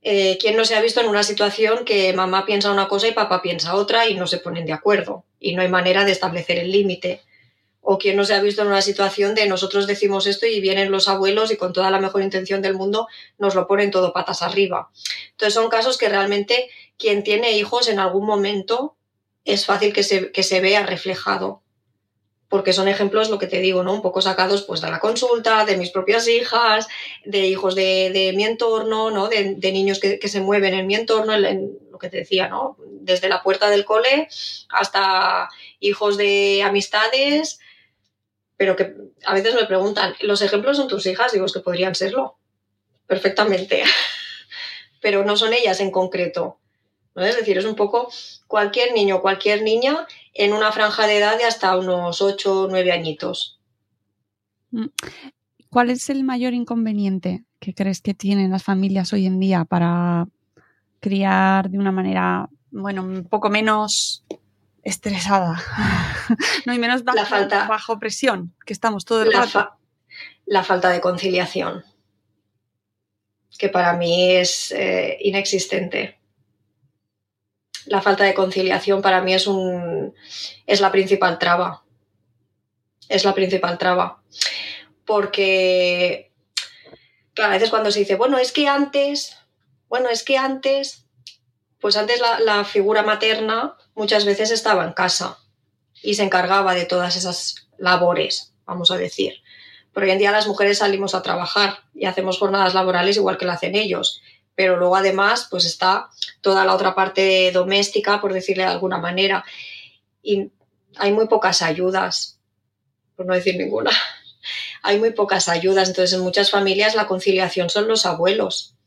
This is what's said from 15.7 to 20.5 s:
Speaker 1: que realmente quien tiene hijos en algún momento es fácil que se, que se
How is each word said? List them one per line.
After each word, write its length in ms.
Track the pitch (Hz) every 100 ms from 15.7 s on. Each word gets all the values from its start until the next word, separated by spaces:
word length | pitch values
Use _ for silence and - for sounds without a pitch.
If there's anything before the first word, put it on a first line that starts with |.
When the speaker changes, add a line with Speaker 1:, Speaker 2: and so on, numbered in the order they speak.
| 226 247 254
Speaker 1:
que 120 | 220
realmente 600 | 202 196 202 202 240 254 - - _
quien 260 | 220 208
tiene 280 | 208 208 233 214
hijos 300 | 208 240 240
en 100 | 202
algún 260 | 190 185 208
momento 680 | 208 202 208 190 233 294 _ _ _ _ _ -
es 200 | 202 -
fácil 280 | 202 208
que 100 | 208
se, 280 | 196 190 185
que 120 | -
se 160 | 190